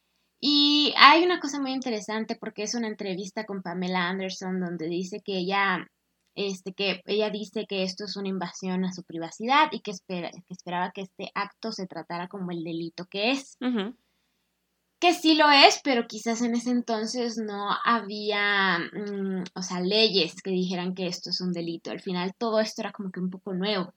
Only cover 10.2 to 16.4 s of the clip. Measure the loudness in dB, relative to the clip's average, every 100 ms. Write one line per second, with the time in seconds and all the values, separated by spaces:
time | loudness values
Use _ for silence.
10.2 | -8 -10 -16 -16 -8 -4 -4 -6 -12 -12
11.2 | -10 -8 -8 -8 -10 -8 -8 -10 -10 -8
12.2 | -8 -8 -8 -6 -6 -6 -8 -10 -10 -2
13.2 | -2 -2 -6 -6 -2 -2 -2 -8 _ _
14.2 | _ _ _ _ _ _ _ _ 2 4
15.2 | 4 6 8 10 10 8 2 2 0 -4
16.2 | -4 0